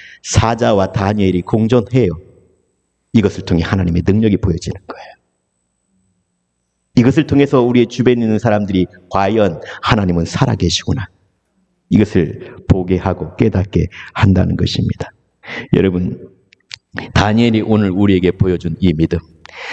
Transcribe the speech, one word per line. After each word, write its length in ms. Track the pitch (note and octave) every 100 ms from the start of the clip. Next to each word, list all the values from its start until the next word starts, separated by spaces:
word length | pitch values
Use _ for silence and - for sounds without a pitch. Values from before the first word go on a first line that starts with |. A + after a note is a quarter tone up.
| - -
사자와 680 | - - A2+ A#2 A#2 G2+ F#2+
다니엘이 500 | - F#2+ G#2+ F#2+ F2+
공존해요. 680 | - A2+ A2 B2 - C3 G2+ E2 - _ _ _ _ _ _ _ _
이것을 320 | A2+ - -
통해 180 | - E2+
하나님의 400 | E2 G2 F2 E2+ E2+
능력이 320 | G#2 A2 F#2+
보여지는 420 | F2 E2 - - -
거예요. 180 | - - - _ _ _ _ _ _ _ _ _ _ _ _ _ _ _ _ _ -
이것을 300 | A#2+ D3 -
통해서 340 | C#3 C#3 C3+
우리의 240 | A#2+ B2 A#2+
주변에 360 | - B2 B2
있는 160 | A2 G#2+
사람들이 480 | A#2 G#2 G2+ F#2+ F2+ - _
과연 500 | F#2+ G2 A2 G2 D#2 - -
하나님은 420 | - A2 F#2+ E2+
살아계시구나, 840 | - - C3 G#2+ F2 - - C3 G2 _ _ _ _ _ _ _ _
이것을 680 | G#2 G#2 G2 D#2+ - - - -
보게 280 | F#2+ F2+ F#2
하고 400 | F#2+ F2 D#2+ -
깨닫게 500 | A2+ G2 G2 F2 E2 - -
한다는 420 | - G2 F#2 F2 F2
것입니다. 540 | - - - - - - _ _ - - -
여러분, 540 | - F#2+ F2+ F2+ - - _ _ _ _ - _ - -
다니엘이 500 | - G#2 A2 A#2+ A2
오늘 280 | G#2+ G#2+ G2
우리에게 420 | F#2 G2+ F#2 F2+
보여준 440 | - F#2 E2+ E2 D#2
이 120 | F#2
믿음, 240 | D#2 D#2+ E2+ - _ - - -